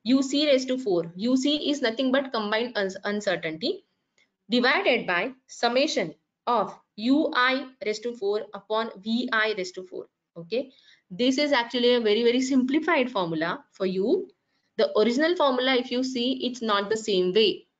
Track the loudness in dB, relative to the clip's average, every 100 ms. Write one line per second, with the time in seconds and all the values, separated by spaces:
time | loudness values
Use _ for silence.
0 | 0 2 2 0 4 2 2 -4 0 -2
1 | -2 -4 0 2 2 0 -2 -2 -2 0
2 | 0 0 0 -4 -2 -2 -2 -2 -4 -4
3 | -4 -2 -2 -2 -4 -6 -6 -6 -10 _
4 | _ _ _ _ _ 2 2 2 2 0
5 | 0 -2 -2 -8 _ -4 0 2 0 0
6 | -4 -8 _ _ -2 0 0 -6 _ -6
7 | 2 2 2 2 2 0 -4 -10 -6 -4
8 | -6 -4 -2 -2 -4 -14 -4 -4 -2 -6
9 | -4 -2 0 0 0 0 -6 -8 -12 -12
10 | -14 _ _ -18 -6 -6 -6 _ _ _
11 | _ -2 0 2 2 2 0 0 2 4
12 | 4 4 4 2 2 2 2 0 2 2
13 | 2 -2 -2 -2 -2 -4 -10 _ -4 -2
14 | 0 0 -2 _ _ _ _ -2 0 2
15 | 2 4 2 2 2 2 2 0 0 -4
16 | -2 -2 -2 -2 -4 -4 0 0 0 -4
17 | 0 0 2 4 2 0 -10 _